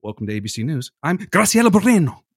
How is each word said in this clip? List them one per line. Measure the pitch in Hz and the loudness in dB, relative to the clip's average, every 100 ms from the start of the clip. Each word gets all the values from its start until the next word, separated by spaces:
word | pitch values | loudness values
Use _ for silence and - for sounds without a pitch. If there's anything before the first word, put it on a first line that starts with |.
Welcome | 104 107 107 | -12 -10 -6
to | |
A | 107 | -6
B | 104 | -6
C | - | -6
News. | 117 151 127 _ | -6 -6 -8 _
I'm | 143 185 | -4 -4
Graciela | 202 175 208 226 233 | -2 -2 0 4 4
Moreno. | 208 196 233 151 - _ | 4 4 2 2 -4 _